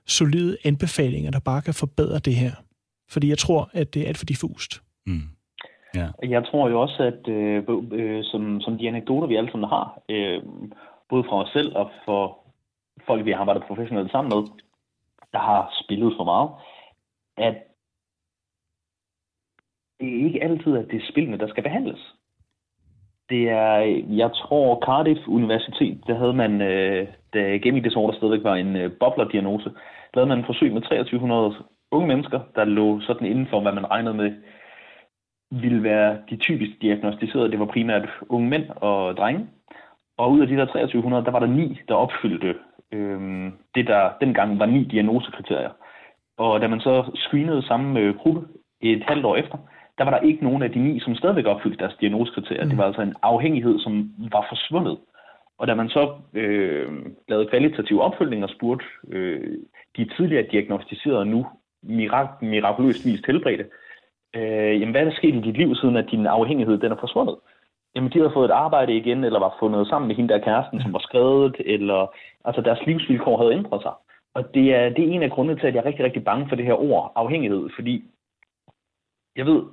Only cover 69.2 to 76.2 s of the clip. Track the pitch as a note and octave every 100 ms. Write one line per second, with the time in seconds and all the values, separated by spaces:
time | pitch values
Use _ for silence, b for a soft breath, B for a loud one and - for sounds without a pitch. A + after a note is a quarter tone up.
69.2 | B2+ G#2+ F#2+ - A2 G#2 G2+ D3+ B2+ G#2+
70.2 | A#2+ G#2+ G#2+ A2+ B2+ - B2 F#2 - B2+
71.2 | B2+ C#3 C3+ B2+ - G#2 G2+ F#2+ F#2+ B
72.2 | B B - - A#2 A#2 - D#3+ - B2
73.2 | - A2+ A#2 D3+ G#3 G#2 - - b b
74.2 | _ - B2+ C#3 C3 B2+ B2 A#2+ E3 F3+
75.2 | D3 - D#3+ D3+ D3 B2 B2 C#3+ B2+ B2+